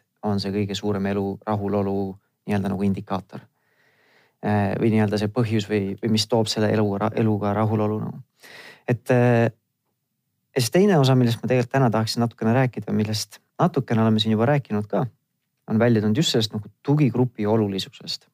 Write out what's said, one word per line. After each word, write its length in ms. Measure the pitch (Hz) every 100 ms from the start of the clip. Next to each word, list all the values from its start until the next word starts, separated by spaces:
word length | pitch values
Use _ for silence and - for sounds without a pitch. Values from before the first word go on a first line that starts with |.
| _ _ 107
on 140 | 101
see 80 | 190
kõige 240 | 101 101 95
suurem 300 | 104 98 98
elu 160 | 101 98 95 107
rahulolu 460 | 104 101 104 98 98 95 95 _ _ -
nii-öelda 260 | 104 98
nagu 100 | 95
indikaator. 600 | 101 98 - 95 - - - _ _ _ _ _ _ _ _ _
Äh, 300 | 107 104 98 101
või 140 | 113
nii-öelda 260 | 110 107 104
see 140 | 107
põhjus 380 | 117 110 110 101
või, 240 | 107 98 -
või 160 | 117
mis 140 | 110 -
toob 220 | 117 110
selle 160 | 113 104
eluga 300 | 107 104 101 110
ra-, 80 | -
eluga 380 | 110 101 104 101
rahulolu 460 | 110 107 107 107
nagu. 180 | 110 - - _ - - - -
Et, 240 | - 117 - 123
äh, 320 | 123 117 117
ja 1120 | - _ _ _ _ _ _ _ _ _ 139
siis 140 | 120 180
teine 240 | 208 160
osa, 160 | 131 127
millest 240 | 120 117
ma 60 | 117
tegelikult 240 | 127 120
täna 140 | 135 120
tahaksin 320 | 110 110 120
natukene 320 | 117 - 110
rääkida, 400 | 123 127 110 101
millest 460 | 104 104 107 - - _ -
natukene 480 | 170 135 - 110
oleme 160 | 113 107
siin 160 | 110 107
juba 100 | 120
rääkinud 400 | 143 - 104 101
ka, 140 | 202 117 - _ _ _ _ -
on 120 | 110
välja 240 | 120 110
tulnud 160 | 107 117
just 160 | - 120
sellest 180 | 107
nagu 160 | 107 - _
tugigrupi 640 | - 147 131 123 123 - 104
olulisusest. 800 | 113 101 95 - - - - _